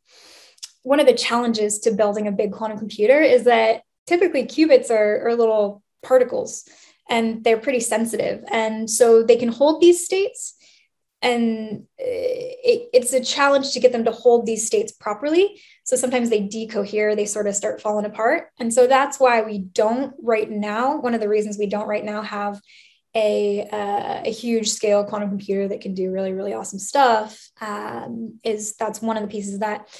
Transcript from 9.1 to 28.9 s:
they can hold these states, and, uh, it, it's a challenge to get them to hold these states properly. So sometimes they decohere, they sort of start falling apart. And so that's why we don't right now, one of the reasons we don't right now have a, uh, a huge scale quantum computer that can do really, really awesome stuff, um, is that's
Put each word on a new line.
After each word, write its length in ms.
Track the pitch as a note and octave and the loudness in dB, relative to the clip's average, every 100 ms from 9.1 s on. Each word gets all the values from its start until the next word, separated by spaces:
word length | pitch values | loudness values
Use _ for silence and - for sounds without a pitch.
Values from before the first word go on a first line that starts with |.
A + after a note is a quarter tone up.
| A3+ | 6
they 140 | A3+ A#3 | 6 4
can 120 | A#3+ | 2
hold 300 | A3+ D4 D#4+ | 2 2 6
these 220 | F4 F4 - | 6 6 2
states, 480 | F#4 G4+ - - - _ _ _ _ _ - | -2 -2 -6 -16 -18 _ _ _ _ _ -6
and, 640 | B3 A#3+ A#3 A3 A3 G#3 - - | -2 0 0 -2 -8 -12 -14 -12
uh, 540 | - - - - - - - | -8 -4 -4 -4 -8 -4 0
it, 180 | A#3+ - | 0 2
it's 200 | B3 A#3+ | 2 2
a 120 | C4 | -2
challenge 480 | B3 C#4+ C#4 C#4 C4+ | 0 2 4 4 0
to 80 | A3+ | 2
get 120 | B3+ | 2
them 120 | A#3 | 2
to 80 | A3+ | -2
hold 340 | - B3 A#3 G#3+ | 2 4 4 2
these 200 | A3 - | -4 0
states 260 | G#3+ - | 0 -2
properly. 680 | - G#3+ G#3 D4 E4+ G4+ - - _ | -6 -8 -4 0 2 2 0 -20 _
So 120 | - B3+ | -4 -2
sometimes 340 | B3+ B3 A#3 | 0 0 2
they 120 | G#3+ | 0
decohere, 720 | G3+ A3 A3 A3 G3+ G#3+ G#3+ G#3 | -2 -6 -8 -6 -4 -2 0 0
they 100 | G#3 | -2
sort 220 | G#3+ G3+ | -4 -4
of 80 | G3 | -2
start 240 | G#3+ - | -4 -6
falling 240 | G#3+ G#3 | -4 -2
apart. 440 | G#3 G#3+ A3+ E4+ - - | -4 -2 0 0 -4 -8
And 120 | A#3 | -2
so 140 | A#3+ B3 | 4 6
that's 320 | C4+ C#4 - | 4 2 2
why 240 | B3+ A#3 | 2 4
we 160 | A3 G#3 | 0 -6
don't 560 | F#3 - G#3+ B3 C#4 - | -6 -2 0 0 -4 -6
right 280 | A3+ A3 A3 | -2 -2 -2
now, 500 | G#3 G#3 G#3+ C4 D4+ | -6 -4 -2 -2 -2
one 140 | B3 | -4
of 60 | A#3 | -2
the 80 | G#3 | 0
reasons 300 | G#3+ G#3 G#3 | 0 -2 -4
we 80 | G3+ | -4
don't 220 | G#3 G#3+ | -4 -4
right 160 | G#3 | -6
now 180 | G#3 G#3 | -6 -8
have 380 | G#3 G#3 G3+ G3+ _ _ _ _ _ A3 | -8 -6 -6 -8 _ _ _ _ _ -2
a, 460 | G#3+ G#3 G#3 G3+ G3+ | 0 2 0 -2 -4
uh, 500 | G#3 G3+ G3+ - - - | -6 -4 -4 -4 -6 -6
a 40 | |
huge 400 | A3 A#3+ A3+ G#3 | -6 -2 -2 -2
scale 320 | - G#3 G3+ | -2 2 2
quantum 280 | G3+ G#3 G3+ | 0 -4 -6
computer 360 | G3 - G3 G3 | -6 -4 -4 -4
that 140 | - | -6
can 140 | G3 | -8
do 180 | F#3+ F#3 | -6 -4
really, 200 | F#3+ F#3+ | -4 -4
really 200 | F#3+ G3+ | -6 -6
awesome 260 | A3 G3 G3 | -8 -10 -12
stuff, 720 | - C#4+ C4 A3 G#3+ - - - | -4 4 4 4 -2 -12 -20 -14
um, 800 | G#3+ G#3 G#3+ A3+ A#3 A#3 A3+ - | -10 -10 -10 -10 -12 -12 -12 -8
is 320 | A#3 G#3+ G#3 - | -6 -4 -6 -6
that's 260 | G#3+ | -6